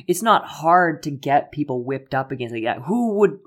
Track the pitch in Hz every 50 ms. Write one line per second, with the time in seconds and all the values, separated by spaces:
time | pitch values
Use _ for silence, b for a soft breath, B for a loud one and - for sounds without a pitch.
0 | B B 180 - 220 233 202 - - - - 147 156 165 175 185 180 165 156 -
1 | - 156 143 131 135 143 139 143 - - - 147 147 143 127 123 120 131 139 131
2 | 135 - 143 135 135 135 139 123 120 113 117 113 110 117 - 117 127 160 220 240
3 | 240 226 202 202 202 175 139 - _